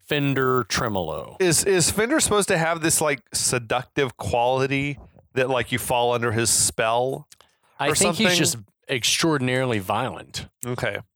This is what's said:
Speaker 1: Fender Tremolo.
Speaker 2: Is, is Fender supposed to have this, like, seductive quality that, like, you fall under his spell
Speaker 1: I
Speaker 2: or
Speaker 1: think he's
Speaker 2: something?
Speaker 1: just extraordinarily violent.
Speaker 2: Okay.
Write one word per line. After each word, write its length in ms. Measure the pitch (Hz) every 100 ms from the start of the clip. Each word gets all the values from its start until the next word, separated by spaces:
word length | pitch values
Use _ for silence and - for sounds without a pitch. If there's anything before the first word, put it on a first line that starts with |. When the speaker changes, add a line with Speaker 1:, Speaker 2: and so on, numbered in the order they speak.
| -
Speaker 1:
Fender 580 | 147 143 135 131 127
Tremolo. 720 | 117 - 120 101 82 78 - -
Speaker 2:
Is, 240 | 185 156
is 260 | - 190 160
Fender 300 | - 220 302
supposed 280 | - 208 190
to 100 | 185
have 220 | 160 170
this, 180 | 160 -
like, 220 | 151 147 _
seductive 840 | - - 127 113 123 127 - 139 -
quality 840 | - 123 120 131 135 139 143 139 - - _
that, 140 | 123 127
like, 220 | 131 113
you 60 | 123
fall 340 | - 123 120
under 200 | 120 120
his 180 | 113 113
spell 760 | - - - 113 117 131 139 - - - _ _ _
Speaker 1:
I 80 | 139
Speaker 2:
or 60 |
Speaker 1:
think 220 | 147 185 165
he's 100 | 214
Speaker 2:
something? 100 | 180
Speaker 1:
just 180 | 147 117 98 _ _
extraordinarily 920 | 135 - - 165 147 127 127 131 113
violent. 720 | 95 104 123 85 - - - _ 120
Speaker 2:
Okay. 320 | 123 117 101 113